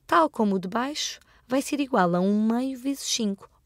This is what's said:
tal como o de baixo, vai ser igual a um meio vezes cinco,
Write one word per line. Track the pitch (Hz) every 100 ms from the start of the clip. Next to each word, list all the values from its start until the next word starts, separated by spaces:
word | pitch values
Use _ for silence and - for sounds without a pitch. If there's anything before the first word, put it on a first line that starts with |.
| -
tal | 339 311
como | - 214 190
o |
de | 180
baixo, | 220 262 302 - - _ _ -
vai | 262
ser | - 285
igual | 262 247 180
a | 175
um | 190 208 220
meio | 233 269 262
vezes | 262 277
cinco, | - - 214 196 - _